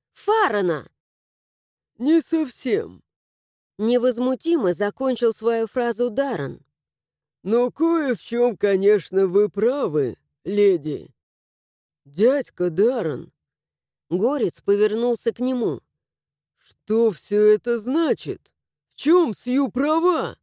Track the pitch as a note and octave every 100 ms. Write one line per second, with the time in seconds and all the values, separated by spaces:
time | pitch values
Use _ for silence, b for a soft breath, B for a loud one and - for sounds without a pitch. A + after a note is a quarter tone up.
0 | _ - - A4 F#4 G#3 F3+ D3+ - _
1 | _ _ _ _ _ _ _ _ _ -
2 | B3+ E4 - D#4+ C4+ - B3+ F#3+ E2+ F2+
3 | _ _ _ _ _ _ _ - A3 B3
4 | B3 A3+ B3+ C4 E4 E4+ F#3+ E3 G#3 -
5 | C4 A#3+ A#3 - A3 A3+ A3 B3 A#3+ G#3+
6 | A#3+ G#3+ C#4 F#3+ C#3 - _ _ _ _
7 | _ _ _ _ F3+ A3+ B3 - E4 E4
8 | C#4 A3 - A#3+ A#3+ F#3+ G3+ F#3+ G3 G#3
9 | - F#3+ F#3+ F#3+ G#3 G3+ A3+ C#4+ G#3+ D3
10 | B2+ - _ _ E3 G3+ G3+ E3+ D3+ C3+
11 | - _ _ _ _ _ _ _ _ _
12 | C#3+ C#3+ A3+ C#4+ - - F3+ D#3+ A3+ C4
13 | E3 C3 - _ _ _ _ _ _ _
14 | - F3+ A3+ C#4+ G3+ - - G3+ G#3 A3
15 | A#3+ A#3 A#3 G#3+ B3+ B3+ G3+ B2+ - _
16 | _ _ _ _ _ _ _ _ - A3
17 | A3+ F3+ - G#3 G#3+ G#3+ A#3+ A#3+ G#3+ D4+
18 | D#4+ G#3 D3 - _ _ _ _ _ -
19 | C#4+ F4+ D4 - A#3+ C4 C4 B3 D4 D#4+
20 | F4+ D#4+ E3 -